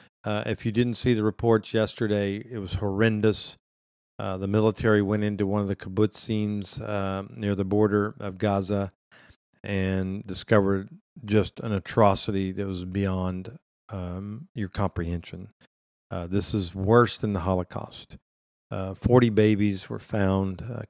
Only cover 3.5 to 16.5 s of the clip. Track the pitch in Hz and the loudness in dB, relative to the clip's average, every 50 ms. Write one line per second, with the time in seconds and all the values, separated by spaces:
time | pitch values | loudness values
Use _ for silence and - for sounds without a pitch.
3.5 | - - _ _ _ _ _ _ _ _ _ _ _ - 104 101 95 92 98 98 | -16 -18 _ _ _ _ _ _ _ _ _ _ _ -10 -8 -6 -6 -4 -2 0
4.5 | 101 110 107 110 104 - 131 113 107 104 101 95 107 104 104 104 104 95 104 95 | 2 4 4 4 2 2 2 4 4 4 4 2 0 0 0 -2 -2 -2 -2 0
5.5 | 101 104 101 98 98 - - 95 95 98 107 107 - - - - 113 107 107 104 | 0 0 -2 -2 -4 -6 -8 -4 0 2 2 2 0 -4 -6 -4 -2 -2 -2 -2
6.5 | 104 104 95 - - - 113 107 104 101 98 95 95 95 98 - 120 120 104 101 | -4 -4 -6 -6 -8 -8 -6 -4 -4 -4 -2 -2 -4 -6 -8 -10 -10 -4 -2 0
7.5 | 101 95 98 92 101 104 107 104 101 104 101 107 - - 107 101 95 92 107 104 | 0 0 0 2 4 4 4 4 4 2 0 0 -4 -8 -10 -10 -6 -2 0 0
8.5 | 98 98 95 90 104 98 98 92 - _ _ _ _ - - - _ _ _ _ | 0 0 0 0 -2 -2 -2 -4 -6 _ _ _ _ -20 -20 -20 _ _ _ _
9.5 | _ _ - 101 101 95 95 95 95 95 92 95 95 104 113 101 92 - - - | _ _ -10 -6 -4 -2 -2 0 -2 -2 -2 -4 -6 -8 -10 -10 -12 -12 0 4
10.5 | 113 104 98 98 98 95 98 113 - - _ _ _ - - 101 104 107 95 - | 4 4 6 4 2 0 -2 -8 -14 -20 _ _ _ -16 -4 2 2 2 2 0
11.5 | - - - 117 104 98 - - - 117 110 101 98 - - - 101 98 95 95 | -4 -8 -6 -4 -4 -4 -4 0 4 6 6 6 4 2 -2 -4 -2 -2 -2 -2
12.5 | 95 98 101 98 95 90 90 92 92 101 98 95 92 92 92 92 92 92 92 - | -4 -4 -6 -6 -6 -6 -6 -4 -2 -2 0 0 0 -2 -2 -2 -4 -6 -8 -12
13.5 | - - _ _ _ _ _ - 107 95 90 90 87 92 98 104 107 120 160 - | -16 -18 _ _ _ _ _ -12 -10 -10 -8 -8 -8 -10 -10 -10 -12 -14 -14 -12
14.5 | - 120 101 90 - - 101 92 - - 85 82 87 85 - - - 87 - - | -8 -8 -8 -6 -2 -2 -2 -2 -2 -4 -4 -4 -6 -6 -8 -10 -14 -16 -16 -18
15.5 | _ _ _ _ _ _ _ _ _ _ _ _ 95 90 85 87 92 101 92 - | _ _ _ _ _ _ _ _ _ _ _ _ -8 -8 -6 -2 -2 -2 -2 -2